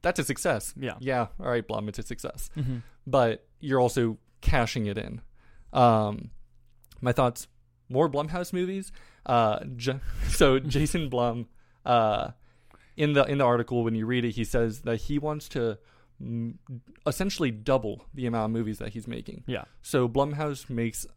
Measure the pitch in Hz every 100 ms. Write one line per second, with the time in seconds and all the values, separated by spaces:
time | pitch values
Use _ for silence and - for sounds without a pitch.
0 | 175 175 139 127 180 113 - 135 127 110
1 | 127 127 113 - 123 120 - 110 104 101
2 | - 120 - - - 156 127 120 - -
3 | 131 135 117 - _ _ 143 131 123 135
4 | 117 107 _ _ - 139 113 123 104 101
5 | - 120 - - - - - 131 120 110
6 | 104 104 123 - - - _ _ _ -
7 | 123 120 123 - - _ _ _ - 127
8 | 160 143 151 180 175 180 180 196 - -
9 | - _ - 120 110 - - 120 127 131
10 | - - - - 143 131 143 139 151 170
11 | 143 123 120 117 113 - _ _ 127 120
12 | 110 104 - - - _ _ - _ -
13 | 151 143 135 143 123 120 117 120 113 113
14 | 110 123 120 117 110 123 117 - 120 113
15 | - 143 151 151 - 135 117 104 _ _
16 | _ - - 117 117 - - 123 - -
17 | 147 - 202 - 139 107 110 131 110 -
18 | - 139 123 117 110 113 110 104 117 113
19 | 117 117 117 - - 120 - - - 139
20 | 123 131 147 147 151 135 - 117 113 -
21 | -